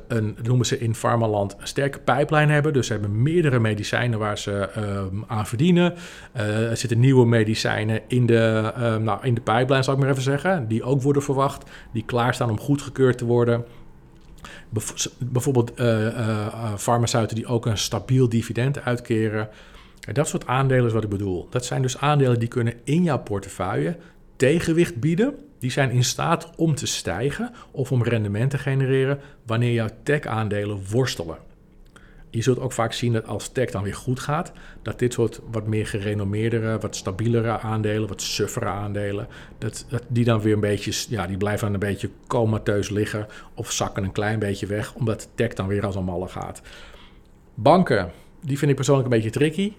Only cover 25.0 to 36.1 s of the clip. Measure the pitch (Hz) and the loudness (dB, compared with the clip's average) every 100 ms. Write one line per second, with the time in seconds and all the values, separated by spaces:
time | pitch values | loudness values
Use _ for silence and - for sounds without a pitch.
25 | 151 175 269 - - - 127 143 131 123 | 0 2 0 -2 -14 -8 -4 0 2 2
26 | 123 - 147 170 - - 165 143 - - | 2 0 0 0 -2 -2 0 0 -2 -4
27 | - 87 139 143 240 - - - 120 127 | -4 -2 -2 -4 -8 -10 -12 -6 0 0
28 | 117 117 104 101 135 139 139 135 131 135 | 2 0 0 0 0 -2 -2 0 2 2
29 | 131 139 - - 113 113 120 117 110 - | 2 -2 -6 -14 -4 0 2 2 0 -4
30 | - 147 - 110 107 104 104 101 95 117 | -2 0 0 -2 -2 -2 -2 -6 -2 0
31 | 127 - 82 78 - - - - - - | 0 -2 -8 -10 -16 -20 -20 -20 -20 -20
32 | - - - 117 127 127 127 - 113 - | -20 -20 -8 -2 2 2 0 0 -2 0
33 | 120 113 - 101 - 127 117 95 98 - | 0 0 -2 -8 -6 -4 -2 -2 -4 -4
34 | - 127 - 156 175 - - - - - | -4 -4 -2 -4 -4 -12 -20 -14 -8 -2
35 | 123 120 110 - - 110 104 107 104 107 | -2 0 -2 -4 -8 -6 -2 -2 -2 -4
36 | 104 | -2